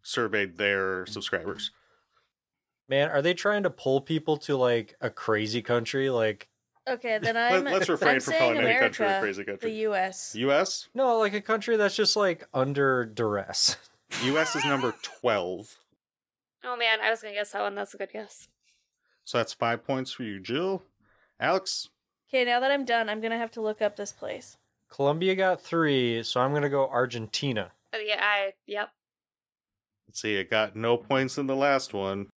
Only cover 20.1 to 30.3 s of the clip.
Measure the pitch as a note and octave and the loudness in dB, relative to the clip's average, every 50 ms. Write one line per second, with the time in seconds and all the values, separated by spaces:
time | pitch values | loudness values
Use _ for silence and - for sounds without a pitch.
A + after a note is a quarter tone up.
20.1 | - - B2+ G#2+ G2+ G2 F#2+ - A#2 D3 F3 F#3+ G3 F3+ - _ _ _ _ _ | -8 -8 -8 -8 -8 -8 -6 -4 -4 -2 -2 -2 -4 -6 -8 _ _ _ _ _
21.1 | _ _ _ _ _ _ - C#3+ F3 F#3+ F#3 - - - - - _ _ _ _ | _ _ _ _ _ _ 0 0 0 0 -2 -4 -8 -8 -10 -12 _ _ _ _
22.1 | _ _ _ _ - C4 B3 A#3+ A#3+ B3 B3+ C4+ C#4+ C#4+ C4+ A#3+ A#3 A#3 A3+ G#3+ | _ _ _ _ 0 0 2 2 2 2 2 2 0 0 0 0 0 0 0 -2
23.1 | G#3+ A3 A3 A3+ A3+ A#3 A#3 A3+ - A#3 A3 G#3+ G#3+ G#3+ A3 G#3 G#3 - G3+ G3 | -4 -4 -4 -4 -2 -4 -4 -6 -6 -6 -4 -4 -2 0 -2 -2 -2 -4 -10 -10
24.1 | - _ - G#3+ - - - - - _ _ _ _ _ _ _ - - C#3 C#3 | -10 _ -10 -10 -8 -10 -12 -18 -20 _ _ _ _ _ _ _ -4 0 2 2
25.1 | D3 D#3+ F3+ F#3+ F#3+ F#3+ F#3+ F#3 F3+ - - - E3+ E3 D#3+ D3+ C#3 C3 B2 A#2+ | 2 2 2 0 2 2 2 2 2 0 -2 -2 0 2 2 4 4 4 2 2
26.1 | A#2 G#2 F#2+ - - B2 B2+ C3+ C#3+ D3 C#3+ C#3+ C#3 C#3 C3+ C3 - A#2+ B2+ B2 | 0 -2 -4 -2 0 2 2 2 2 0 0 2 2 2 2 2 2 0 0 0
27.1 | A#2 A#2+ A2 G#2 - - D3 C#3+ B2 G#2+ F#2+ F2 _ _ _ _ - A3 G#3+ G#3+ | -2 -8 -8 -6 -6 -4 -2 0 0 -2 -2 -4 _ _ _ _ -8 -8 -4 -4
28.1 | G#3+ F#3+ - G#3 G#3 G3+ G3 G3 F#3+ _ _ - G#3 G#3 G#3 - _ _ _ _ | -2 0 2 2 2 2 0 -4 -6 _ _ -8 -6 -6 -6 -8 _ _ _ _
29.1 | _ _ _ _ _ _ _ _ _ _ _ _ _ _ _ _ _ _ _ _ | _ _ _ _ _ _ _ _ _ _ _ _ _ _ _ _ _ _ _ _
30.1 | _ - - G#2+ | _ -6 -2 0